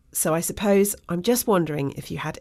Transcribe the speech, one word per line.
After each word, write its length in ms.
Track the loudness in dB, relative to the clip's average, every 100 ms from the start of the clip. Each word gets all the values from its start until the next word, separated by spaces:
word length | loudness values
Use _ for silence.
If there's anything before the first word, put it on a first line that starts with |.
| _
so 200 | -4 0
I 80 | 0
suppose 540 | -2 -2 2 4 4 0 -6
I'm 140 | -4
just 260 | 0 0 2
wondering 440 | 2 2 -2 -4
if 160 | -6 -8
you 100 | -8
had 200 | -8 -6